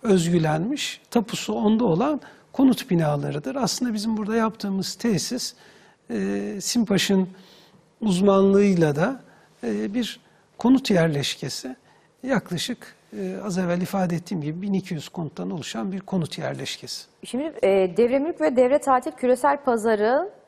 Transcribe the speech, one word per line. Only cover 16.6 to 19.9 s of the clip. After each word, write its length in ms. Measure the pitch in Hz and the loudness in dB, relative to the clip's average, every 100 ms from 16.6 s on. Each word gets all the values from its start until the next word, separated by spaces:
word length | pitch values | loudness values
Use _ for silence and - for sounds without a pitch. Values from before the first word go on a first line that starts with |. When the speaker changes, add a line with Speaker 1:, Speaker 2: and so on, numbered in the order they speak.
| 135 - - - - _ - | -8 -10 -12 -14 -14 _ -10
Speaker 2:
Şimdi, 280 | 240 302 - | -6 -6 0
e, 340 | 196 196 190 175 | 2 4 2 2
devre 220 | 240 269 | 2 2
mülk 220 | 294 349 | 0 0
ve 140 | 311 247 | 0 4
devre 240 | 247 285 | 4 4
tatil 320 | 294 254 254 | 4 2 2
küresel 460 | - 254 247 294 277 | -4 0 2 2 2
pazarı 720 | 277 233 214 | 0 0 2